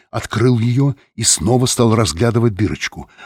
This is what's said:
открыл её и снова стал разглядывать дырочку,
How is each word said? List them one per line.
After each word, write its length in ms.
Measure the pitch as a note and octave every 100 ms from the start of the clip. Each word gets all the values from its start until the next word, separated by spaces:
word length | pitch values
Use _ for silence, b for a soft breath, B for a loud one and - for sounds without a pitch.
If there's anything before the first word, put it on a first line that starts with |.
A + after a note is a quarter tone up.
| b
открыл 480 | - - A2+ B2 B2
её 360 | A#2 A#2+ C#3 B2+ b
и 80 | b
снова 440 | A2 - E2+ B2 B2+
стал 280 | - A#2
разглядывать 600 | A2 G#2 E2 A#2 A#2 A#2
дырочку, 540 | G2 G2+ D2 - - - B